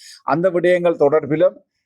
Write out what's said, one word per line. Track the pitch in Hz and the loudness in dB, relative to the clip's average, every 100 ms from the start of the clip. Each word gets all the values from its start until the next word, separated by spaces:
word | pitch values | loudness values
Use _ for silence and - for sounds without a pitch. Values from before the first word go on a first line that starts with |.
| - - | -20 -14
அந்த | - 147 185 | -6 -2 -2
விடயங்கள் | 175 170 180 175 165 | 0 0 0 0 0
தொடர்பிலும், | 143 156 139 156 180 - _ _ | 2 2 0 0 0 -2 _ _